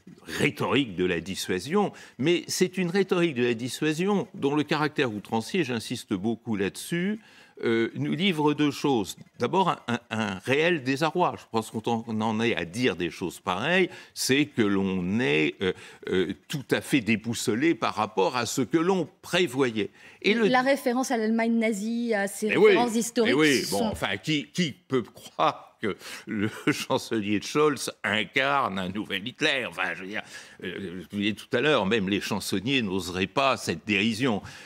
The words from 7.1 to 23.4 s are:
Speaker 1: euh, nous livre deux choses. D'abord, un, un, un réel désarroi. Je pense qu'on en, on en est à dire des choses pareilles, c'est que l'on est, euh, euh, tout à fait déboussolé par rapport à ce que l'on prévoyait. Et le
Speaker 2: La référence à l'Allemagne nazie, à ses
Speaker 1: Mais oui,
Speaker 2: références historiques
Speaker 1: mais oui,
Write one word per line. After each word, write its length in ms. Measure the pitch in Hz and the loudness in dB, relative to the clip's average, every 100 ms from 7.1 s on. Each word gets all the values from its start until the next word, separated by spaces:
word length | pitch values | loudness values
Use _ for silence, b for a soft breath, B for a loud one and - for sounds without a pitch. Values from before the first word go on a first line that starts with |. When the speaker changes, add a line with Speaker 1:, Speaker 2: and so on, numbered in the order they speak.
| 220 B B B B | -4 B B B B
Speaker 1:
euh, 280 | 120 113 117 | 0 2 0
nous 200 | - 143 | -2 -4
livre 420 | 147 196 156 151 147 | 0 0 2 2 4
deux 160 | 147 | 2
choses. 440 | - 147 123 92 - - - | 2 2 2 0 -8 -14 -4
D'abord, 320 | 120 175 175 | 0 2 2
un, 100 | - - | 0 -2
un, 120 | 117 - | -4 -4
un 300 | 110 104 92 | -2 -2 -2
réel 420 | - 139 165 170 | 0 2 4 2
désarroi. 540 | 123 135 160 180 160 107 | 0 0 0 2 0 0
Je 60 | - | -4
pense 180 | 113 110 | -4 -2
qu'on 140 | 113 120 | -4 -2
en, 180 | 113 113 | -2 -2
on 120 | 110 | -2
en 220 | 110 110 | 0 2
est 140 | 117 82 | 0 0
à 100 | 85 | -2
dire 300 | 104 123 82 | 0 0 0
des 160 | 85 | -4
choses 280 | - 87 - | -4 -8 -6
pareilles, 520 | - 90 139 185 180 B B - | -4 -2 2 2 2 B B -4
c'est 320 | - 135 147 | 0 2 2
que 160 | - | 2
l'on 560 | 104 98 95 92 90 110 | 2 2 0 0 -2 -2
est, 360 | 135 151 - - | 0 2 0 0
euh, 100 | 92 - B B - | -2 -4 B B -2
euh, 240 | 95 87 95 - | 0 0 -4 -8
tout 180 | 147 - | -8 -2
à 100 | 123 | -2
fait 200 | - 143 | 2 0
déboussolé 760 | 101 110 113 110 - 110 165 160 | 2 0 0 -4 -2 0 0 0
par 180 | 113 | -2
rapport 420 | 104 107 - 180 127 | 0 -2 0 0 0
à 120 | 117 | -2
ce 140 | - | -2
que 160 | 123 165 | 0 2
l'on 300 | 170 190 143 - | 2 0 -2 -8
prévoyait. 680 | - 175 170 123 127 107 98 B B B | -2 0 0 2 0 0 -4 B B B
Et 100 | 190 | 0
le 140 | 220 233 | 4 4
Speaker 2:
La 160 | 254 | 4
référence 480 | 254 277 269 240 262 | 4 2 2 0 0
à 60 | 240 | 0
l'Allemagne 420 | 214 226 226 226 | 0 2 2 2
nazie, 560 | 220 202 214 233 240 208 | 2 0 -4 -4 -2 0
à 120 | 202 | -2
ses 200 | - 214 | -2 0
Speaker 1:
Mais 80 | 143 | 6
oui, 120 | 214 | 8
Speaker 2:
références 260 | 196 240 226 | 8 4 0
historiques 400 | - - 220 | 0 2 2
Speaker 1:
mais 40 | |
oui, 220 | 135 | 6